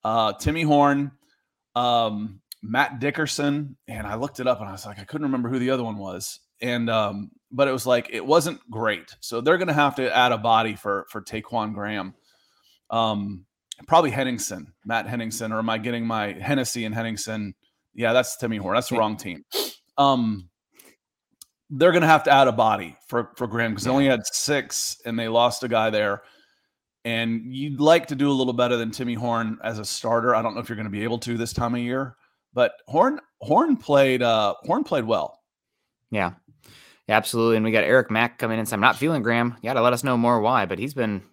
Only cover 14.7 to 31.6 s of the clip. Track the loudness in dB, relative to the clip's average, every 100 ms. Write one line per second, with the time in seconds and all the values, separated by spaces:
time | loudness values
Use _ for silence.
14.7 | _ -6 -4 -4 -8 -6 -8 -6 -4 -2
15.7 | -4 -4 -6 -4 -4 -4 -6 -2 -2 -2
16.7 | -6 -6 -6 -6 -8 -8 -8 -8 -12 _
17.7 | _ _ -4 2 2 0 -6 -6 -4 -2
18.7 | -2 -2 -2 -2 -2 -10 -14 _ -6 -6
19.7 | -10 _ 2 2 4 0 -4 -10 _ _
20.7 | _ -20 _ _ _ _ _ -20 _ _
21.7 | 4 6 6 6 6 6 6 6 4 2
22.7 | 2 -4 -16 -6 -4 -4 -8 -6 -2 -2
23.7 | -2 0 2 4 2 0 -6 -2 -2 -2
24.7 | -6 -8 -8 -6 -4 0 2 2 0 -2
25.7 | 0 2 2 0 -2 -10 _ _ _ _
26.7 | _ _ _ -6 -2 -2 -4 -6 -8 -8
27.7 | 2 6 6 4 0 2 2 0 2 2
28.7 | 2 -2 -4 -6 -4 -2 -2 -2 -4 -6
29.7 | -6 -8 -6 0 2 4 2 0 -6 -8
30.7 | -8 -6 -4 -4 -4 -4 -4 -4 -2